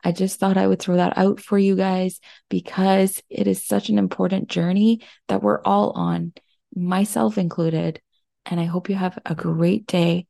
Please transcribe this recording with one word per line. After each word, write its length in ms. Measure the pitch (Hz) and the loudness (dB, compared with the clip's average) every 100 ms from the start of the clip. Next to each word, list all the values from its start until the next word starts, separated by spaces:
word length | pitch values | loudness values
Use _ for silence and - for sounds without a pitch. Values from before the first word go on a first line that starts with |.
I 80 | 180 | -2
just 260 | 175 190 - | -2 -2 0
thought 200 | 196 190 | 0 2
I 80 | 190 | 2
would 140 | 190 | 0
throw 160 | - 180 | 0 0
that 200 | 180 - | 2 2
out 240 | 190 202 | 2 0
for 180 | - 202 | -2 2
you 180 | 196 190 | 2 2
guys 440 | 190 185 185 - - - _ | 0 0 -2 -6 -20 -20 _
because 720 | 185 - - 190 190 190 - _ | -6 -4 0 2 4 2 -2 _
it 160 | - 196 | -2 0
is 180 | 190 | 0
such 240 | - 202 - | 0 -2 0
an 100 | 208 | 0
important 500 | 196 - 185 190 - | 0 0 -2 -2 -4
journey 520 | - 170 185 220 226 - - _ | -2 0 2 4 2 -4 -20 _
that 140 | 196 | 0
we're 200 | 208 208 | 0 0
all 300 | - 202 208 | 2 2 2
on, 420 | - 170 170 170 - _ _ _ - | 0 -2 -2 -4 -10 _ _ _ -6
myself 640 | 175 185 208 226 220 214 | -2 0 -2 0 -2 0
included. 640 | 175 - 165 160 165 156 _ _ _ _ | -4 -2 -2 0 -4 -6 _ _ _ _
And 160 | - 170 | -8 -4
I 40 | |
hope 260 | 170 175 180 | -2 -4 -4
you 60 | 196 | -2
have 220 | 185 - | -2 -6
a 100 | - | -8
great 520 | 160 170 165 170 214 - | -6 -4 0 2 0 0
day. 400 | 180 170 170 180 | 0 2 0 -4